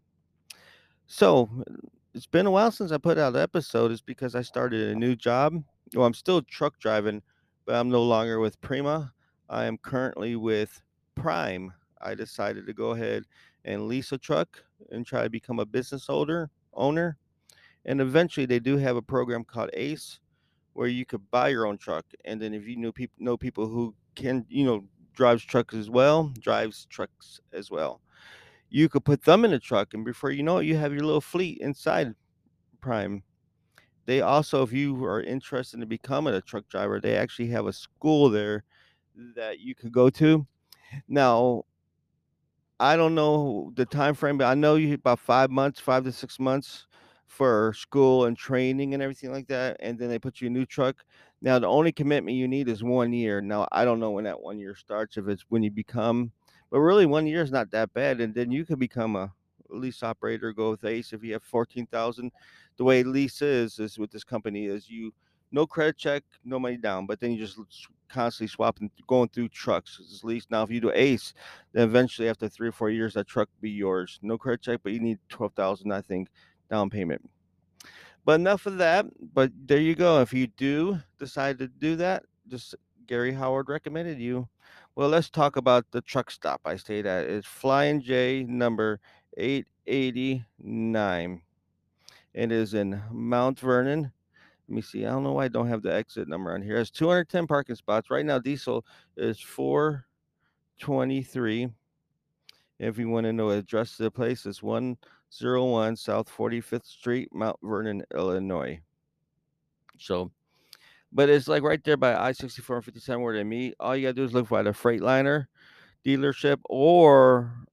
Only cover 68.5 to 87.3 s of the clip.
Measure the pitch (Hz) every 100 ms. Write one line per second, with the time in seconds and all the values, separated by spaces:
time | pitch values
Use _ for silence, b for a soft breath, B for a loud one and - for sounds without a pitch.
68.5 | - 110 - 104 _ - 127 117 - 117
69.5 | - - 87 - - 90 98 113 117 -
70.5 | 113 107 117 - - 135 120 - - B
71.5 | B B 113 117 120 127 - 113 113 107
72.5 | - 117 - 110 113 113 104 101 123 107
73.5 | _ 107 104 98 92 92 - 104 113 135
74.5 | 120 - 120 101 117 113 107 _ - 107
75.5 | - 95 98 101 98 - 92 95 b b
76.5 | b - 110 98 104 87 69 - _ _
77.5 | _ _ _ B B B B - 156 180
78.5 | 202 202 190 170 180 - - - 135 131
79.5 | 113 135 143 160 160 180 156 123 127 123
80.5 | - 135 147 175 185 - - 131 - 139
81.5 | 131 131 131 151 160 180 190 - _ -
82.5 | 123 - - _ _ - 120 123 135 131
83.5 | 135 139 151 - 156 170 143 120 123 123
84.5 | _ b b b - 143 160 160 - 143
85.5 | 139 127 123 - 120 - 135 - - 78
86.5 | 67 - 87 - 104 101 92 67